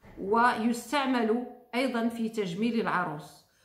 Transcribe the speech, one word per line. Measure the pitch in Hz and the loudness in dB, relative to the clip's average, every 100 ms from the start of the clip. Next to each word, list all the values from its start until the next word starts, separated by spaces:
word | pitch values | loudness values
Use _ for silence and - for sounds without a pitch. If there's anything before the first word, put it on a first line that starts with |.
| - - | -20 -10
ويستعمل | 190 233 240 220 226 233 - 294 262 254 220 240 247 - - 240 | 0 4 4 4 0 -2 -2 0 2 2 2 0 -2 -12 -6 -2
أيضًا | 262 233 233 | 0 0 -2
في | 233 220 | -2 -4
تجميل | 214 190 170 240 226 | -2 -4 0 0 2
العروس، | 185 165 165 147 - - _ _ | 0 0 -2 -6 -12 -20 _ _